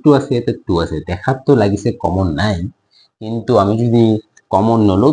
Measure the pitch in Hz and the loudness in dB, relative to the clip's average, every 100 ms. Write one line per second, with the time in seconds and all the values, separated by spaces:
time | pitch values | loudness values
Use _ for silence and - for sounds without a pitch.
0 | 151 139 135 120 120 - - 85 82 78 | 2 2 0 -4 -4 -6 -4 -4 -2 -6
1 | - 92 - 131 - 135 101 101 120 - | -8 -6 -4 -2 0 2 2 -2 -4 -4
2 | 87 90 92 73 107 90 87 - _ _ | -4 -2 -2 -2 -4 -4 -8 -12 _ _
3 | _ - 110 117 110 113 98 113 120 117 | _ -16 -10 -6 0 2 2 0 2 2
4 | 113 107 - _ - 95 107 113 104 95 | 4 2 -4 _ -4 0 2 2 2 4
5 | 127 | 2